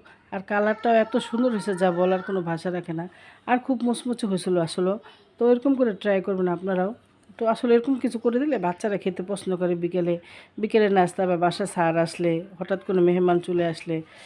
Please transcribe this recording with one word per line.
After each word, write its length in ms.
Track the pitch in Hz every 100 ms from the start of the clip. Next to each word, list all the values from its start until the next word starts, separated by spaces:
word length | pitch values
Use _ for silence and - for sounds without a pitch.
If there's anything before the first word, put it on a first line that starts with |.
| - - _
আর 100 | 196 -
কালারটাও 480 | 208 214 214 240 226
এত 180 | 220 247
সুন্দর 300 | - 233 254
হয়েছে, 220 | 214 190 180
যা 140 | 185
বলার 300 | 175 185 185
কোনো 160 | 185 190
ভাষা 280 | 170 165 185
রাখে 220 | 175 170
না, 120 | 160 180 - - - -
আর 100 | 247
খুব 180 | 247 240
মুচমুচে 420 | 240 226 247 226 208
হয়েছিল 280 | 185 190 180
আসলে। 340 | 165 - 180 208 - - _
তো 80 | - 233
এরকম 220 | 247 277 262
করে 160 | 240 185
ট্রাই 220 | 208 190
করবেন 280 | 190 190 180
আপনারাও। 420 | 175 190 185 185 247 _ _ - -
তো 80 | 226
আসলে 240 | 226 240
এরকম 200 | 233 254 254
কিছু 220 | 254 226
করে 180 | 240 240
দিলে 160 | 302 233
বাচ্চারা 400 | 175 180 214 190
খেতে 240 | 190 180
পছন্দ 280 | 185 196 185 180
করে, 160 | 180 175
বিকেলে, 400 | 170 180 175 170 - - - -
বিকেলের 340 | 214 226 208
নাস্তা 280 | 196 262 - 185
বা 80 | 175
বাসায় 320 | 175 170 190
স্যার 240 | 190 165 165
আসলে, 340 | 165 - 170 165 190 -
হঠাৎ 240 | 180 190
কোনো 160 | - 185
মেহমান 360 | 175 180 180 175
চলে 240 | 175 175 170
আসলে 280 | 165 170 160 160 -